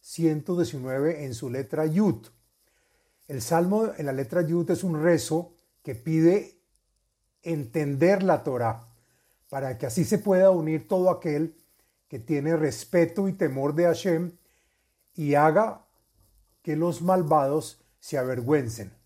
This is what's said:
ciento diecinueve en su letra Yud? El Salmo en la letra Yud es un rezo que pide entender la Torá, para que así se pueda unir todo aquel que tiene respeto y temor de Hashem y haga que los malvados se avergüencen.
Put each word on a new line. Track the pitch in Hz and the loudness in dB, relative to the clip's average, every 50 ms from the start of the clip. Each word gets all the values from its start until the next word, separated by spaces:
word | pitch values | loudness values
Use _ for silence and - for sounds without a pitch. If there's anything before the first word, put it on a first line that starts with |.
ciento | _ - - - 165 160 156 151 147 - 180 175 | _ -16 -6 0 0 0 0 0 -4 -4 -2 -2
diecinueve | 170 - - 135 123 131 131 135 143 160 170 147 147 | -2 -2 -4 -8 -8 -6 -4 -2 0 -2 -2 -2 -8
en | 131 123 | -10 -10
su | 117 - 131 | -8 -8 -8
letra | 120 131 135 - - 151 156 | -6 -6 -6 -6 -4 -2 -2
Yud? | 156 156 185 220 196 135 - - - _ _ _ _ _ _ _ _ _ _ _ _ _ _ _ _ _ _ _ _ | 0 2 2 2 2 2 -2 -6 -20 _ _ _ _ _ _ _ _ _ _ _ _ _ _ _ _ _ _ _ _
El | 143 131 | -10 -10
Salmo | 113 - 165 165 175 180 202 214 226 220 - - | -4 0 2 2 2 2 0 0 -2 -2 -4 -6
en | 156 | -6
la | 143 | -6
letra | 135 131 139 - - 180 | -4 -4 -6 -2 -2 -2
Yud | 175 156 170 175 170 - | 0 0 0 -2 0 0
es | 180 165 - | -2 -2 -2
un | 185 160 151 | -4 -2 0
rezo | 151 175 170 156 - - 156 160 175 - _ _ _ _ _ _ _ | 2 4 4 2 2 -2 -2 -4 -4 -6 _ _ _ _ _ _ _
que | 147 127 | -12 -12
pide | 113 - 160 160 160 160 170 185 208 - - _ _ _ _ _ _ _ _ _ _ _ _ _ _ _ _ _ _ _ | -10 -4 -2 2 4 6 6 6 4 0 -6 _ _ _ _ _ _ _ _ _ _ _ _ _ _ _ _ _ _ _
entender | 165 165 147 143 113 - 160 151 143 143 135 156 180 196 190 190 | -6 -6 -6 -6 -6 -4 -4 -2 -2 0 2 4 4 4 4 4
la | 185 165 147 - | 2 2 2 0
Torá, | 151 131 120 120 117 117 - - _ _ _ _ _ _ _ _ _ _ _ _ _ | -4 -4 -2 -2 -2 -4 -4 -10 _ _ _ _ _ _ _ _ _ _ _ _ _
para | - 135 135 131 127 120 | -10 -8 -6 -6 -6 -6
que | - | -8
así | 127 113 - 160 | -4 -2 -2 0
se | - 214 196 | 0 0 -2
pueda | 202 208 190 180 190 190 | 2 2 4 6 6 6
unir | 185 175 156 156 160 156 156 | 6 4 0 -2 -2 -4 -2
todo | - 202 185 180 185 | -2 0 2 2 2
aquel | 175 170 - 170 147 143 160 160 - _ _ _ _ _ _ _ _ _ _ _ | 2 0 -2 -4 -2 -2 -2 -4 -6 _ _ _ _ _ _ _ _ _ _ _
que | - 127 | -14 -14
tiene | 113 117 156 143 139 156 165 160 | -4 -2 -2 -2 0 0 0 0
respeto | 156 143 117 - - - - 175 170 165 165 - 196 196 | 0 -2 -2 -4 -10 0 2 2 2 2 0 -2 -2 -2
y | 185 | -2
temor | - 180 147 131 135 135 147 151 | -2 -2 -2 -2 -2 -2 -2 0
de | 160 175 | 2 2
Hashem | 175 160 - - 190 170 160 180 170 - _ _ _ _ _ _ _ _ _ _ _ _ _ _ _ _ | 2 2 2 0 0 0 0 -2 -6 -10 _ _ _ _ _ _ _ _ _ _ _ _ _ _ _ _
y | - 151 143 143 | -6 -2 2 4
haga | 143 147 160 151 185 220 220 - - _ _ _ _ _ _ _ _ _ _ _ _ _ _ _ _ | 6 6 6 4 4 2 0 -4 -12 _ _ _ _ _ _ _ _ _ _ _ _ _ _ _ _
que | _ 170 151 | _ -6 -4
los | 156 165 175 170 - | -2 -2 -2 -2 -2
malvados | 165 175 185 185 175 147 170 151 139 135 143 156 143 - - _ _ _ _ _ | 0 2 2 2 2 2 2 2 2 2 0 -2 -4 -6 -16 _ _ _ _ _
se | _ - - 139 | _ -6 -4 -4
avergüencen. | 127 127 131 123 120 120 151 151 127 113 - - 104 92 - _ _ | -2 -2 -4 -4 0 2 2 2 2 -2 -8 -10 -14 -16 -16 _ _